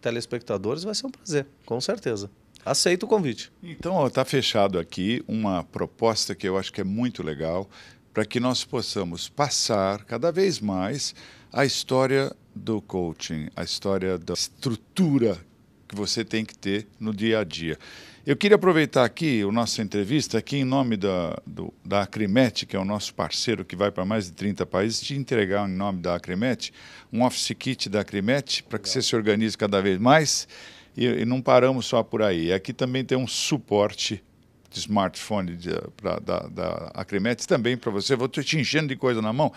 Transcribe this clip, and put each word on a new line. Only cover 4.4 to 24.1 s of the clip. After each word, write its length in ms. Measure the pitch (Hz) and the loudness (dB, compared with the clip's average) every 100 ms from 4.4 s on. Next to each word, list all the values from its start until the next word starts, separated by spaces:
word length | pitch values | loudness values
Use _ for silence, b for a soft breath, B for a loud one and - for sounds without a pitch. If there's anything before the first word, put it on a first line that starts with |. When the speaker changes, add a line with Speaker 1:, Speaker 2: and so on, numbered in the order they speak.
| - 110 101 90 | 2 4 4 2
Speaker 2:
aqui 420 | 82 - 95 120 - | -4 -2 -2 -2 -2
uma 340 | 110 107 90 | -2 0 -2
proposta 720 | - - 85 - 113 107 - | -4 -4 -6 0 0 0 -2
que 140 | 98 98 | -4 -2
eu 100 | 95 | -2
acho 140 | 92 | -2
que 80 | - | -4
é 40 | |
muito 380 | 95 107 123 - | -4 -2 -2 -4
legal, 480 | 78 73 80 87 98 B B B _ | -6 -4 -2 -2 -6 B B B _
para 120 | - | -2
que 160 | 107 127 | -2 0
nós 240 | 123 123 | 0 -2
possamos 640 | - 127 98 107 87 85 - | -2 -4 -4 -4 -4 -6 -6
passar 760 | - 143 - - 104 95 104 | -2 0 0 2 2 2 0
cada 300 | - 117 165 | -4 -4 -2
vez 260 | 170 196 117 | 2 0 0
mais 560 | 107 92 98 139 - - B B B | -2 -2 -2 -4 -6 -10 B B B
a 120 | 117 | 0
história 720 | 139 - - 131 131 135 139 - _ | 2 0 0 2 4 2 0 -6 _
do 300 | - 98 107 | -10 -4 -4
coaching, 640 | - 92 87 78 - 78 76 | -2 -4 -4 -6 -8 -8 -8
a 80 | - | -8
história 560 | 87 - 101 98 95 90 | -6 -4 -2 0 0 -2
da 160 | 82 | -4
estrutura 1040 | 87 - - 131 110 - - 170 139 113 87 87 _ _ _ - | -4 -6 -6 -6 -6 -4 0 4 6 4 2 -8 _ _ _ -12
que 80 | |
você 300 | 98 98 - | -6 -4 -4
tem 200 | 104 110 | -2 -4
que 140 | 110 - | -4 -6
ter 300 | 98 101 104 - | -4 -4 -4 -8
no 160 | 110 | -6
dia 240 | 101 113 110 | -2 2 2
a 60 | |
dia. 340 | 92 76 82 73 B B B B - | 0 -4 -6 -6 B B B B 0
Eu 80 | |
queria 200 | 135 202 | 2 6
aproveitar 500 | 202 180 160 143 135 | 6 6 4 4 4
aqui 380 | 117 - 160 117 | 4 2 0 2
a 100 | 101 | 2
nossa 300 | 113 113 - | 0 0 -2
entrevista, 560 | 104 104 101 147 - 113 | -2 -2 0 0 0 -2
aqui 180 | - 143 | -2 -2
em 80 | |
nome 320 | 131 135 127 107 | 2 2 2 0
da, 420 | 98 92 82 - - | 0 0 -2 -4 -10
do, 280 | 85 87 - | -12 -12 -12
da 200 | - 98 | -2 0
Acrimet, 600 | 95 110 104 113 123 - | 0 -2 2 4 4 2
que 100 | - | -4
é 40 | 98 | -4
o 60 | |
nosso 300 | 95 104 - | -2 -4 -4
parceiro 520 | - 85 - - 104 90 | -4 -4 -2 -2 -2 -2
que 100 | 90 | 0
vai 140 | 101 | 0
para 120 | 95 | 0
mais 220 | 92 | 0